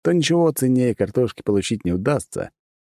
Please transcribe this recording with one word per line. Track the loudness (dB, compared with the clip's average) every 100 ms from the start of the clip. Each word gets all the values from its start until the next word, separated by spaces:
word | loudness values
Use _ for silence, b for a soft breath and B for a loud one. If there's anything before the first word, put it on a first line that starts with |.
то | 0
ничего | 0 2 2 2
ценнее | 0 0 2 2 0
картошки | -2 0 -2 -2
получить | -2 0 0 -4 -2
не |
удастся, | -2 0 -2 -4 -10 -10 _ _ _ _